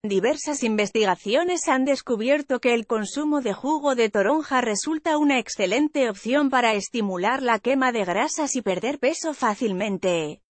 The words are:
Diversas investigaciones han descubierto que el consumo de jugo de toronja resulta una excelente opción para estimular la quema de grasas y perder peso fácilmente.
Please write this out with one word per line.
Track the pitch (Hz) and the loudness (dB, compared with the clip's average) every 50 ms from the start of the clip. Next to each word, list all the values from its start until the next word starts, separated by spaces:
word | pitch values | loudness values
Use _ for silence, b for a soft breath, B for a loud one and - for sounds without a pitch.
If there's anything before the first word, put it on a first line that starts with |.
| - | -4
Diversas | 208 196 190 180 240 311 302 - 311 294 269 254 | 0 0 2 2 2 0 0 -4 -6 -4 -2 -2
investigaciones | 220 214 208 208 196 - 220 214 190 180 - - 202 220 285 349 359 359 330 - | 0 0 0 -2 0 0 0 2 2 0 -2 -2 0 0 0 2 0 -2 -2 0
han | 339 269 262 262 | 0 2 2 2
descubierto | 285 277 262 - - 247 202 220 254 285 302 285 _ 262 240 | 2 0 -2 0 -4 -2 -2 2 2 2 0 0 _ -4 0
que | - 247 240 | 2 2 0
el | 233 220 | 0 0
consumo | _ 233 220 208 190 - 269 302 302 294 285 | _ -2 -2 -2 -4 -6 -4 -2 0 0 0
de | 247 226 196 | 0 -2 -4
jugo | - - 269 311 302 285 285 262 | -2 -2 -2 -2 0 2 0 2
de | 240 226 214 | 2 0 2
toronja | - 208 190 202 285 320 294 - 277 254 | 2 2 2 4 2 0 0 0 0 0
resulta | 247 226 208 196 - 302 320 311 _ 339 311 302 | 0 0 -2 -4 -2 -4 -4 -2 _ 0 0 2
una | 302 285 277 | 4 4 2
excelente | 247 220 - - - 208 180 202 254 302 302 _ 294 262 226 | 2 0 -4 -2 -2 0 0 2 2 0 0 _ 0 0 0
opción | 196 - - 220 247 294 294 269 | -2 -4 -4 0 2 2 2 2
para | 269 254 240 226 220 | 2 2 2 2 2
estimular | 202 190 - - 240 214 196 185 175 180 214 247 269 262 | 0 -4 -4 -4 -2 -2 -2 -2 -2 0 0 0 0 0
la | 240 226 208 | 0 0 0
quema | - 240 269 269 262 254 | 0 0 0 2 2 0
de | 233 226 208 | 0 0 -2
grasas | - 175 196 247 311 - - 302 269 - | 0 0 0 0 -2 -2 -4 -4 -2 -4
y | 262 - | -4 -2
perder | 196 185 180 - 240 294 | -2 -2 -2 -2 -4 -4
peso | 285 - 262 330 - - 320 294 | 0 0 -2 -2 0 -4 -6 -4
fácilmente. | - - 226 208 - 254 220 190 180 202 214 196 180 - 185 175 165 156 151 151 _ _ _ | -2 -2 -2 0 0 -2 -2 -2 -2 -2 -4 -4 -2 0 0 0 0 -2 -4 -8 _ _ _